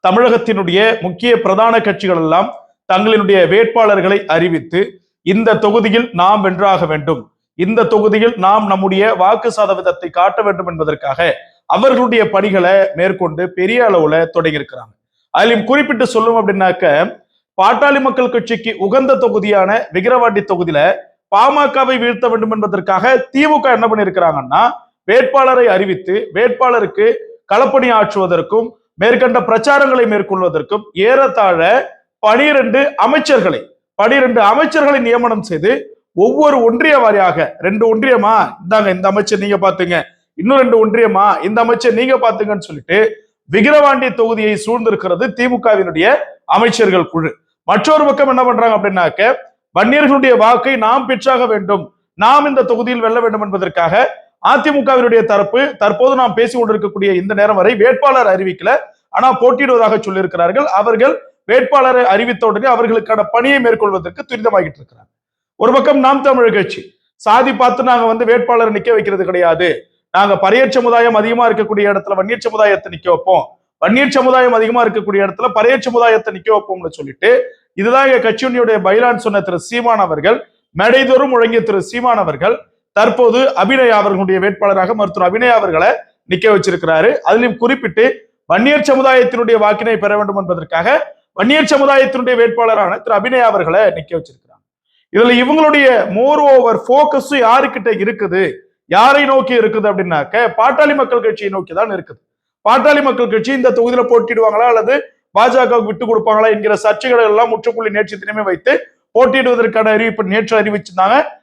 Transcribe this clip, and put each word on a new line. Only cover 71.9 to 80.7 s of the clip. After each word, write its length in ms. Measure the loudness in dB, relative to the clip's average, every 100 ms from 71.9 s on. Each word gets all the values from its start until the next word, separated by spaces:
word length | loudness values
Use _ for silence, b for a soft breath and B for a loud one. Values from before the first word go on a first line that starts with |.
| -2
இடத்துல 240 | -2 -4
வன்னியர் 240 | -4 -4 -6
சமுதாயத்தை 460 | 0 0 0 -4 -8
நிக்க 140 | -2 -2
வைப்போம், 300 | 2 0 -2 _ _ _
வன்னியர் 320 | -2 0 0 0
சமுதாயம் 380 | 2 2 2 2
அதிகமா 200 | 0 0 -2
இருக்கக்கூடிய 340 | -2 -4 -2 -2
இடத்துல 220 | -2 -4 0
பறையர் 260 | 0 0 -2
சமுதாயத்தை 420 | 0 2 2 -2 -10
நிக்க 120 | -2 -2
வைப்போம்னு 420 | -2 -10 -10 -12
சொல்லிட்டு, 320 | -16 -4 0 2 0 B B -4
இதுதான் 260 | 0 2 2
எங்க 120 | 2 0
கட்சியினுடைய 520 | -2 -4 -2 0 0
பைலான்னு 400 | 2 2 2 0
சொன்ன 160 | -2 -4 -4
திரு 120 | -8 -6
சீமான் 360 | -4 -2 0
அவர்கள் 320 | -2 0 0 -2 -4 _ _